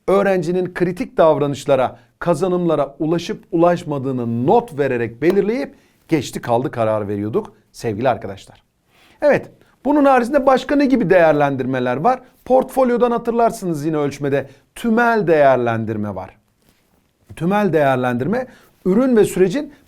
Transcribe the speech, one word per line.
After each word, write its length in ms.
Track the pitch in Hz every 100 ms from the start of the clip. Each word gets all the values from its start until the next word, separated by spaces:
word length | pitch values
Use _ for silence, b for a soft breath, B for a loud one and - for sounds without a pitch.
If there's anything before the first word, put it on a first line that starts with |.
| -
öğrencinin 640 | 190 196 190 160 180 180
kritik 420 | - 180 180 262 -
davranışlara, 800 | 165 147 143 139 - 135 120 - B B
kazanımlara 800 | 170 151 185 180 170 151 135 -
ulaşıp 460 | 156 170 170 214 -
ulaşmadığını 960 | 170 170 175 151 143 131 127 117 117 131
not 320 | 233 240 139
vererek 440 | 139 123 113 117
belirleyip 520 | 156 196 196 247 277 - b b b
geçti 320 | 156 - -
kaldı 300 | - 120 143
kararı 380 | 120 110 107 101
veriyorduk 440 | 104 104 160 208 - b
sevgili 360 | - 117 104 131
arkadaşlar. 540 | 110 101 98 - - _ _ _ b b b
Evet, 280 | 294 214 - - b b
bunun 200 | 254 294
haricinde 420 | 277 262 233 285 269
başka 300 | 262 - 285
ne 100 | 277
gibi 240 | 254 185
değerlendirmeler 840 | 185 160 147 143 135 127 131 127 127
var? 240 | 208 254 - b
Portfolyodan 640 | - 254 254 - 254 240 240
hatırlarsınız 760 | 233 240 233 226 226 185 156
yine 120 | 151 151
ölçmede 500 | 147 143 143 139 - B B
tümel 520 | - 233 220 240 226 170
değerlendirme 880 | 156 139 127 120 113 110 107 104
var. 220 | 95 92 - _ _ _ _ _ _ _ _ - -
Tümel 360 | 170 208 208
değerlendirme 720 | 156 139 127 123 123 135 240 254 B B B
ürün 320 | 185 196 262 226
ve 80 |
sürecin 480 | 190 180 185 262 302 B